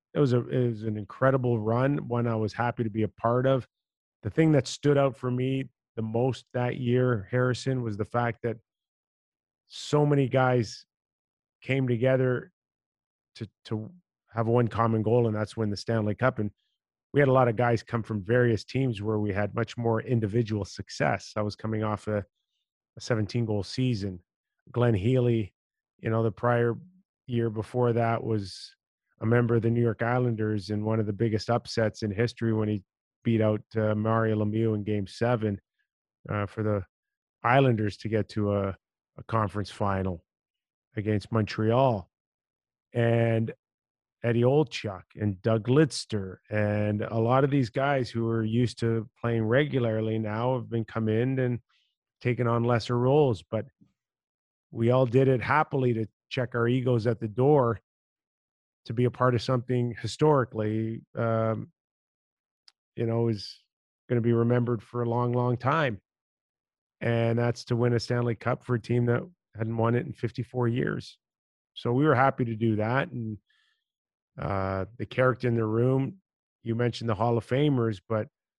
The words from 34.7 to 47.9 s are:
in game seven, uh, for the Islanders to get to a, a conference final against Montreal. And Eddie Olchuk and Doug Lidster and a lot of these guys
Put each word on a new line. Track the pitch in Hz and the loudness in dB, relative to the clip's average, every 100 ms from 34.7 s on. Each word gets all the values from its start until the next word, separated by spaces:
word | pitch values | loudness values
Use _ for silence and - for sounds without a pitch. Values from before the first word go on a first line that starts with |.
in | 107 | -2
game | 101 104 95 | -2 -4 -4
seven, | - 117 120 107 98 _ _ _ _ _ _ - | -2 0 0 -2 -4 _ _ _ _ _ _ -6
uh, | 104 101 | -4 -4
for | - | -4
the | 107 104 92 _ _ _ _ _ | -2 -2 -6 _ _ _ _ _
Islanders | 117 131 135 110 107 - | 4 6 6 4 0 -4
to | 107 | -2
get | 107 101 | -2 -2
to | - 101 101 | -2 0 0
a, | 98 92 _ _ _ - | -2 -6 _ _ _ -18
a | - | -4
conference | 113 104 104 98 | -2 -2 -4 -8
final | - 101 95 95 87 _ _ _ _ _ _ _ - | -4 -2 0 -2 -6 _ _ _ _ _ _ _ -8
against | 101 107 - | -2 -2 -2
Montreal. | 113 101 - 110 120 135 107 - _ _ _ _ _ _ _ _ | -2 -2 -2 0 2 2 0 -6 _ _ _ _ _ _ _ _
And | 120 117 117 117 113 113 - _ _ _ _ _ _ | 0 2 2 2 0 -2 -8 _ _ _ _ _ _
Eddie | 117 117 | -2 2
Olchuk | 120 143 156 - 113 92 - - | 4 2 0 -4 -8 -10 -14 -4
and | 104 95 | -4 -2
Doug | 113 113 104 | 0 0 2
Lidster | 135 151 - - 107 95 - - | 4 2 0 -6 -6 -6 -12 -6
and | 107 104 104 104 104 | -2 0 0 0 -2
a | 113 113 | -2 -2
lot | 113 131 | 2 2
of | 139 | 4
these | 143 120 | 2 0
guys | 135 139 | -2 0